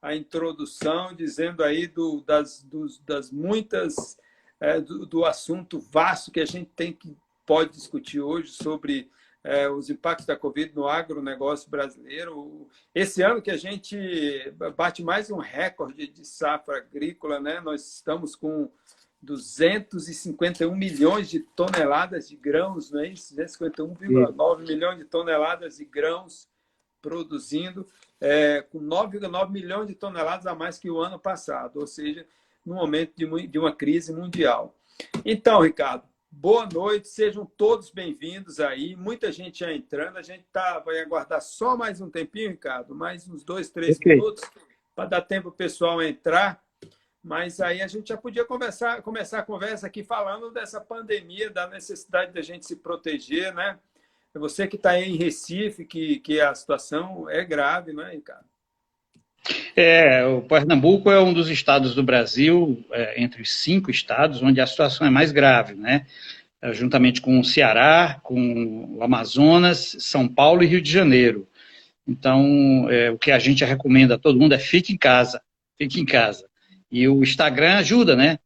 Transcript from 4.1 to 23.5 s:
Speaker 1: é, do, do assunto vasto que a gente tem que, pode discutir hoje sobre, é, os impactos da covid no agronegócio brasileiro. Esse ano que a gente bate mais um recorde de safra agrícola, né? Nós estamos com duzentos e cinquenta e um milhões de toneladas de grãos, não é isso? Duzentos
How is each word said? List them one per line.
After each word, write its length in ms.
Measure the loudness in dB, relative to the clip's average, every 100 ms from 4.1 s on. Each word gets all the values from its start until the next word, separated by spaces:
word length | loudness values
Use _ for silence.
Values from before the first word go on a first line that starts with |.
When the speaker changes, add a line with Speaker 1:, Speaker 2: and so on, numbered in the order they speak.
| -20 _ _ _ _
Speaker 1:
é, 220 | -4 -4
do, 240 | -6 -12 -8
do 180 | -2
assunto 540 | -2 -4 -8 -10 -10 -16
vasto 520 | -4 -2 0 -2 -8
que 80 | -8
a 60 | -8
gente 260 | -8 -16 _
tem 160 | -12
que, 240 | -12 -20 -20 _ _ _
pode 240 | 0 0
discutir 500 | -6 -14 -14 -10 -10
hoje 300 | -8 -8 -10
sobre, 600 | -12 -10 -10 -6 -8 -8 _ _ _
é, 260 | -6 -2 -2
os 220 | -6 -10
impactos 340 | -8 -6 -6 -6
da 100 | -6
covid 380 | -6 -8 -8 -6
no 120 | -4
agronegócio 800 | -4 -6 -12 -12 -8 -6 -6 -8
brasileiro. 1000 | -10 -10 -12 -20 -16 -14 -16 -20 -20 -20 _ _ -6
Esse 260 | -6 0
ano 220 | 0 0
que 80 | -6
a 60 | -10
gente 920 | -10 -16 -14 -14 -10 -6 -6 -8 -14 -12 -14 -4
bate 280 | -6 -4
mais 260 | -6 -6 -6
um 80 | -12
recorde 680 | -12 -8 -8 _ -14 -12 -18
de 180 | _ -20
safra 520 | -8 -6 -6 -8 -12
agrícola, 600 | -12 -10 -10 -10 -10 -8
né? 220 | -8 -10
Nós 300 | -10 -12 -12
estamos 420 | -18 -10 -8 -10 -12
com 360 | -10 -8 -8 _ _ _ _ _
duzentos 880 | -16 -14 -14 0 0 0 -8 -14 -14
e 60 |
cinquenta 500 | -14 -14 -4 -4 -2
e 40 | -6
um 80 | -4
milhões 520 | -8 0 2 2 -4
de 120 | -8
toneladas 920 | -10 -6 -4 -2 0 0 -2 -8 -14
de 60 | -14
grãos, 560 | -4 -2 -2 -8 -10
não 80 | -10
é 80 | -10
isso? 240 | -12 -20
Duzentos 200 | -12 -12